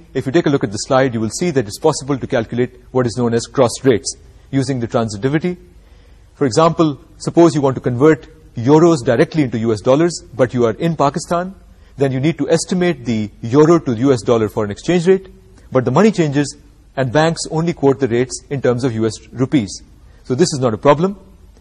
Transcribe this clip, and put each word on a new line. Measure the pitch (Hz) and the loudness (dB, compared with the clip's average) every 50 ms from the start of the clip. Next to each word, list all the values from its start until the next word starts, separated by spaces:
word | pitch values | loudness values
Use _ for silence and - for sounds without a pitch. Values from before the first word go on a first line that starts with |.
| - - - | -16 -10 -8
if | 135 127 | -6 -4
you | 135 127 | 0 0
take | 170 - | 0 2
a | 160 | 2
look | 120 - - | 0 0 -2
at | 107 | -2
the | 98 104 | -6 -6
slide, | - - 135 127 135 135 113 | -4 0 2 2 2 2 0
you | 117 | -2
will | 110 107 | -4 -4
see | - - 180 180 | -4 -4 -4 -2
that | 147 135 113 | -2 -2 -2
it's | 101 - - | -4 -4 -2
possible | - 156 143 - 131 131 143 | -2 -2 -2 -2 -4 -6 -6
to | 117 123 | -6 -6
calculate | - 135 123 113 - 120 117 127 123 - - - - - | -4 -4 -4 -4 -4 -2 -4 -4 -4 -4 -12 -14 -6 -2
what | 127 127 | -2 -2
is | 120 - | -2 -2
known | 123 123 117 117 | -2 -2 -2 -2
as | 117 - | -2 -4
cross | - - 139 127 113 - - - | -4 0 0 0 0 0 0 2
rates | 135 117 95 - - - - - - - - _ - - | 2 2 2 0 -6 -14 -14 -16 -20 -20 -20 _ -6 -4
using | 139 127 117 139 123 | -2 -2 -2 -4 -4
the | 117 | -4
transitivity. | 110 - 123 113 110 104 95 107 135 147 160 170 180 180 - - - - - - - - - - - - - - - _ | -4 -2 -2 -2 -2 -4 -4 -4 -2 -2 -2 -2 -4 -6 -8 -12 -20 -20 -20 -20 -20 -20 -20 -20 -20 -20 -20 -20 -14 _
For | - 143 | -4 -2
example, | 131 107 156 160 165 160 - 165 156 135 - - - - - | 0 2 4 2 2 4 2 0 0 0 -4 -12 -20 -18 -12
suppose | - - - 165 170 165 135 | -10 -2 2 4 4 4 4
you | 151 | 2
want | 135 135 120 | 0 0 -2
to | - | -2
convert | - 135 123 120 143 160 156 - - - - - - - - | -4 -4 -2 2 4 4 4 2 -2 -14 -20 -20 -20 -18 -10
euros | 120 110 131 151 160 165 170 165 139 117 | -4 2 4 4 6 6 6 4 2 0
directly | 131 117 117 170 - - 160 143 | 0 2 2 2 0 0 -2 -2
into | 120 127 113 | -2 -2 -2
U | 110 117 110 | -2 -2 -2
S | 101 | 0
dollars, | - 127 131 147 170 175 165 - - - - | 2 2 2 2 2 0 -2 -6 -14 -10 -4
but | 110 131 120 - | -2 -2 0 0
you | 123 117 | 0 0
are | 113 104 | 0 0
in | - 156 170 160 | -2 -4 -4 -2
Pakistan, | 147 143 143 135 - - - 175 170 180 185 190 - - - - _ - _ - | 0 0 0 -2 -4 -6 -4 -4 -4 -4 -6 -10 -16 -20 -20 -20 _ -20 _ -6
then | - 135 135 127 | -4 -2 -2 -2
you | 131 | -2
need | 131 165 160 - | -2 -2 -2 -2
to | 139 - | -2 0
estimate | 165 160 - - 190 180 180 175 165 135 117 | 0 -2 -2 -2 -2 -2 0 -2 -2 -4 -4
the | 123 113 107 107 101 - - - | -4 -4 -2 -4 -6 -10 -12 -8
euro | 113 120 147 156 156 175 160 | 0 4 4 6 6 6 2
to | - 135 120 | 2 -2 -4
U | 107 127 143 131 | 0 2 2 2
S | 120 - | 2 2
dollar | - 120 117 107 98 | 0 2 2 2 0
foreign | - 117 107 101 | -2 -4 -4 -4
exchange | 101 - - - 175 185 160 190 | -6 -8 -4 -2 0 0 2 2
rate, | 190 190 190 - - - - - - - - - - | 0 0 0 -8 -20 -20 -20 -20 -20 -20 -10 -4 -2
but | 131 120 | 0 0
the | - | 2
money | 127 160 208 226 - | 2 4 4 4 4
changers | - 165 147 131 143 143 135 - - - - _ _ _ _ - | 2 0 0 0 -2 -2 -2 -4 -16 -20 -20 _ _ _ _ -6
and | 139 131 127 107 | -6 -4 0 0
banks | 151 160 165 160 - - - | 2 2 0 0 -4 -8 -8
only | 160 156 165 170 160 | -4 -4 -2 -4 -2
quote | - - 139 135 - | 0 2 2 2 2
the | 135 104 | 0 -2
rates | 113 120 131 131 - - - - | 0 0 -2 -2 -6 -14 -12 -8
in | 143 131 - | -8 -4 -2
terms | 127 120 123 123 | -2 -2 0 -2
of | 131 110 | -4 -2
U | 110 110 | -2 -2
S | 110 - - - - - | -4 -4 -6 -16 -12 -6
rupees. | 120 131 - - 139 104 92 - - - - - _ - - - - - | -6 -4 -2 0 -2 -2 -2 -8 -14 -18 -20 -20 _ -20 -20 -20 -16 -8
So | - 127 | -6 -2
this | 127 180 - 160 | 0 0 0 -2
is | 131 | -2
not | 131 120 107 | -2 -2 -2
a | 101 | 0
problem | - 143 147 143 175 196 202 - - - - - - - - - | 2 2 2 2 2 -4 -4 -6 -16 -20 -20 -20 -20 -20 -20 -20